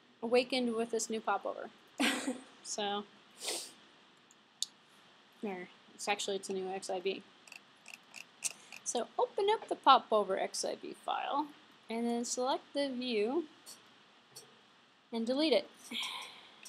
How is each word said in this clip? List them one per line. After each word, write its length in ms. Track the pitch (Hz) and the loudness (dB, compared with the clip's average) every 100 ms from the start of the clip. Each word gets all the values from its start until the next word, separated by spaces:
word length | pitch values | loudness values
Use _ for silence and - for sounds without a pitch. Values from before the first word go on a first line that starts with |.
| - - | -20 -10
awakened 540 | 233 247 254 262 240 226 | 4 4 6 2 2 0
with 160 | 233 | 0
this 180 | 220 - | -2 -2
new 100 | 220 | -2
popover. 500 | 220 196 - - 226 - - - | 0 0 -2 -6 -8 -14 -20 0
<laughs> 100 | 254 262 - 247 - - | 2 2 -2 -6 -10 -18
So, 400 | - - 202 202 208 - - - - - - - - - - - - - _ _ - - - - - - - - | -10 -4 -2 -4 -6 -16 -20 -10 -6 -6 -8 -16 -20 -20 -20 -20 -20 -20 _ _ -8 -8 -20 -20 -20 -20 -20 -10
there, 260 | 208 185 185 - - - | -8 -8 -12 -18 -20 -10
it's 120 | - | -4
actually, 280 | 202 - 196 | -2 -2 -4
it's 140 | - | -4
a 40 | |
new 160 | 190 185 | -4 -4
X 200 | 190 - | -6 -4
I 100 | 190 | -4
B. 240 | 185 185 - - - - - - - - - - - - - - - - | -2 -4 -10 -20 -20 -20 -20 -20 -20 -20 -20 -20 -20 -8 -8 -8 -14 -12
So 240 | - 247 - - | -4 -2 -2 0
open 300 | 494 - 403 | 0 2 2
up 160 | 440 - | 2 0
the 80 | 330 | 2
Pop 300 | - 254 - | 8 8 8
Over 280 | 214 190 190 | 2 2 0
X 240 | - - | -2 -2
I 120 | - - | -4 -4
B 180 | 73 - - | -8 -10 -4
file, 420 | - - 277 294 - - - - | -2 0 -2 -4 -8 -20 -20 -8
and 160 | 226 233 | -4 0
then 180 | 233 | 0
select 400 | 240 - 254 311 - | -2 -2 0 -2 -2
the 140 | 285 285 | -2 -2
view 580 | 247 254 220 214 302 320 - - - - - - - - - - - - - - - _ | -2 0 2 2 0 -2 -10 -20 -20 -20 -20 -20 -20 -20 -20 -20 -20 -20 -20 -20 -20 _
and 140 | 233 226 | -2 2
delete 280 | 262 311 | 4 6
it. 160 | 214 - - - - - - - - - - | 4 2 -10 -10 -8 -6 -8 -12 -16 -20 -20